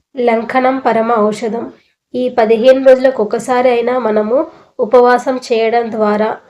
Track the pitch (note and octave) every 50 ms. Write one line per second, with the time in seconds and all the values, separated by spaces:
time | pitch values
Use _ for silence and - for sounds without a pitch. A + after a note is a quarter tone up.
0 | _ _ - C4+ A#3+ A#3+ A3+ A3+ A3+ A3+ - C4 B3+ C4 C4 C4 - B3 A3 A3+
1 | A3+ A3+ A#3+ A3 G#3 G#3+ G#3 - B3 A3 G#3+ A#3 - - - _ _ _ _ _
2 | _ _ - B3 B3+ B3 B3 A#3+ A3+ G#3 A3+ G#3+ A3+ C4 C4 C4+ C4+ C4+ C4 B3+
3 | B3+ C4 B3+ - G#3 G#3 - A#3 A3 - B3+ B3 B3+ C4 A#3+ A#3 A#3 A#3+ B3+ B3+
4 | A#3+ A3 G#3+ G#3+ G#3+ G#3+ A#3+ C#4 D#4+ D#4+ - - - _ _ - B3+ G#3 A#3 B3
5 | B3 B3 B3 A#3+ A#3+ C#4+ C4 B3+ - - A#3+ A3 A3+ A3+ A3+ A#3 A#3 A3+ A3 A3
6 | G#3+ G#3 G#3 G#3+ G#3+ A3 - - - _